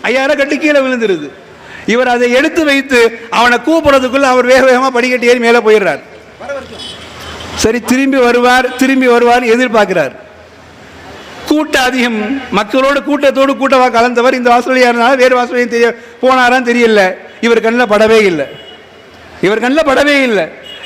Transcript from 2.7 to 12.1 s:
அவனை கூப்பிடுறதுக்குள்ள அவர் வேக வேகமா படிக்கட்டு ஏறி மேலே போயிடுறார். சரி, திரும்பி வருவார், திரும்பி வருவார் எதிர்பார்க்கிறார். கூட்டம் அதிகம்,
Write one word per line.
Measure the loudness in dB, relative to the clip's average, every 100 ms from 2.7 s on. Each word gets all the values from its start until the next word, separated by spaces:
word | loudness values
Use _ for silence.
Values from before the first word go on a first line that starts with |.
| 0 0 2 2 -2 -6 0
அவனை | 0 0 0
கூப்பிடுறதுக்குள்ள | 0 2 2 0 0 2
அவர் | 2 2
வேக | 4 4
வேகமா | 2 0 -2
படிக்கட்டு | -2 0 0
ஏறி | 2 2
மேலே | 2 4
போயிடுறார். | 2 2 -4 -10 -20 -20 -18 -14 -14 -14 -18 -18 -18 -20 -18 -16 -16 -12 -4
சரி, | -2 -2 -2
திரும்பி | 0 0 2 2
வருவார், | 2 2 2 0 -2
திரும்பி | 0 2 2
வருவார் | 2 4 2 2
எதிர்பார்க்கிறார். | 0 2 0 0 -2 -4 -8 -20 -20 -20 -20 -20 -20 -20 -20 -20 -20 -20 -16 -4
கூட்டம் | -2 0 -2 -2
அதிகம், | -2 -2